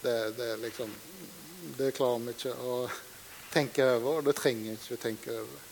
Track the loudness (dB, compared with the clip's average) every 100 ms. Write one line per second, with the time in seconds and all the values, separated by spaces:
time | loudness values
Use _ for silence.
0 | 2 2 2 -2 -4 -2 -4 -4 -8 -8
1 | -14 -14 -14 -14 -16 -12 -10 2 2 4
2 | 4 4 0 -4 -4 -4 -2 -2 -2 -4
3 | -10 -16 -16 -16 0 2 2 6 6 6
4 | 4 4 4 4 4 2 -4 -6 -6 -4
5 | -2 -4 -4 -4 -6 -10 -16